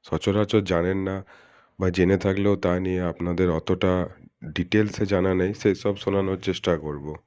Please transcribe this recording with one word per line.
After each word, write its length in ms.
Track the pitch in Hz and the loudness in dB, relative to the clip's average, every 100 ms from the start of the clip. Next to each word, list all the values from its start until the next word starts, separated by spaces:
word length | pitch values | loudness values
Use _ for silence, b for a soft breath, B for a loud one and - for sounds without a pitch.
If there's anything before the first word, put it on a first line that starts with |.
সচরাচর 580 | - 78 - 101 104 107 | -4 -2 0 0 2 2
জানেন 360 | 92 87 87 95 | 2 0 0 -2
না 280 | 95 95 98 b b b b - | -4 -6 -10 b b b b -2
বা 100 | 95 | -2
জেনে 280 | 90 90 95 | 4 4 4
থাকলেও 380 | 98 95 101 98 | 2 0 0 2
তা 240 | 95 90 | 0 0
নিয়ে 220 | 92 92 | 0 -2
আপনাদের 500 | 90 80 87 87 90 | -2 -4 -4 0 2
অতটা 580 | 80 - 92 95 90 85 - - _ | 0 -2 0 2 0 -2 -8 -20 _
ডিটেলসে 600 | 80 76 90 107 107 - 101 | -10 -6 0 2 2 -2 0
জানা 280 | 98 92 | 2 2
নেই, 200 | 92 90 | 2 0
সেসব 440 | 101 107 92 104 98 | 0 0 0 -2 -4
শোনানোর 440 | - 98 95 95 | -2 0 0 -2
চেষ্টা 360 | 95 87 - 82 | -4 -2 0 -2
করব। 380 | 76 73 73 76 | -2 -8 -10 -14